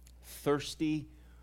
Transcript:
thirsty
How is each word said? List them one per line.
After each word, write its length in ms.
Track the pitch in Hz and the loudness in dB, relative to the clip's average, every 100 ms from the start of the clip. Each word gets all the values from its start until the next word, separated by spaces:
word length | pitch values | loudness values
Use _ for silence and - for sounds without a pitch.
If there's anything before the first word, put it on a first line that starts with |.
| - - | -20 -20
thirsty 840 | - - 147 143 - - 160 156 - - - - | -16 -4 2 2 0 -2 0 0 -2 -14 -20 -20